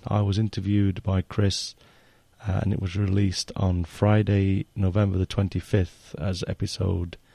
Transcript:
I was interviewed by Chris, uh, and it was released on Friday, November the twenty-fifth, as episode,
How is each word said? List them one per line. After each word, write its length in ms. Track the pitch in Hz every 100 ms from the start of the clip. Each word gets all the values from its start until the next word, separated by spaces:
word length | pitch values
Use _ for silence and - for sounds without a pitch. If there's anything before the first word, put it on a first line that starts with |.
| -
I 140 | 104
was 180 | 101 98
interviewed 640 | 107 - 98 101 98 92
by 180 | - 95
Chris, 540 | - - 98 - - - - _ _ _ _ _ -
uh, 140 | 95
and 80 | 95
it 100 | 104
was 140 | 95 98
released 560 | 98 95 98 90 - -
on 260 | 95 90
Friday, 800 | 85 - 104 107 101 101 98 95 - -
November 400 | 95 98 101 92
the 80 | 92
twenty-fifth, 880 | - 98 92 - 104 87 - - -
as 240 | 92 92 -
episode, 720 | - 101 - 95 90 87 - _